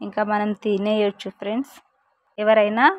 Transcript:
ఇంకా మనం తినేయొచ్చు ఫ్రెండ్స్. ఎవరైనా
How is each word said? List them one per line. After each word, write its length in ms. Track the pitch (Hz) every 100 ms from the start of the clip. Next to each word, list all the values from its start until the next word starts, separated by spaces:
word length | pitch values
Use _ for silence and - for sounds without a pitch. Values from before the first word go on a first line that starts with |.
ఇంకా 220 | 208 214
మనం 260 | 214 214 208 202
తినేయొచ్చు 680 | 214 196 208 214 202 - 190
ఫ్రెండ్స్. 440 | - 202 233 277 - _ _ _ _ _ -
ఎవరైనా 460 | 214 220 208 226 285